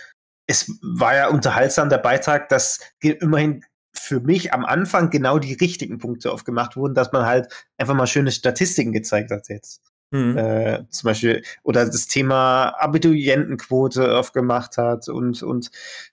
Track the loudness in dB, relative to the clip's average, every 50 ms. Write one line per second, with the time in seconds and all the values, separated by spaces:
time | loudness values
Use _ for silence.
0 | -20 -20 _ _ _ _ _ _ _ -2 -2 -2 -2 -2 -8 -10 -10 -6 -2 0
1 | 2 4 4 4 4 4 2 2 2 2 2 2 2 2 4 2 2 2 2 2
2 | 2 2 2 2 2 2 0 0 2 2 0 2 2 0 -4 -6 -10 -16 _ _
3 | 0 0 0 2 2 2 2 2 2 0 -2 -4 -8 _ _ _ _ _ -10 -8
4 | -6 -4 -4 -2 2 2 2 2 2 -2 -2 -2 0 0 0 0 0 0 2 2
5 | 2 2 2 2 2 2 2 2 0 -2 -2 -2 -2 -2 -2 -4 -8 -8 -10 -8
6 | -8 -8 -8 -6 -6 -6 -6 -6 -6 -6 -4 -4 -4 -4 -4 -4 -4 -2 0 0
7 | 0 0 0 0 2 2 2 0 0 -2 -10 -20 -20 _ _ -6 -2 0 2 2
8 | 2 2 2 2 2 0 0 0 -2 -2 0 0 0 0 2 0 0 0 -2 -4
9 | -4 -2 -2 -2 -2 -2 -8 -8 -8 -10 -14 -14 -16 -20 -20 -20 _ _ _ _
10 | _ -6 -2 -2 0 0 0 0 0 0 0 0 0 0 -2 -4 -6 -8 -8 -4
11 | -2 -2 0 0 2 0 0 0 -4 -10 -18 -10 -4 -2 0 2 2 0 0 -2
12 | -2 0 0 0 0 2 2 2 2 4 4 2 2 0 -2 -2 -2 0 0 2
13 | 4 4 4 4 2 2 2 2 2 -2 -4 -8 -6 -2 0 0 0 2 0 0
14 | 2 2 2 2 0 0 0 0 0 0 0 -2 -2 -6 -4 -2 0 0 -2 -4
15 | -6 -8 -6 -4 -4 -4 -4 -4 -6 -4 -4 -4 -6 -8 -14 -18 -18 -18 -18 -18
16 | -20 -12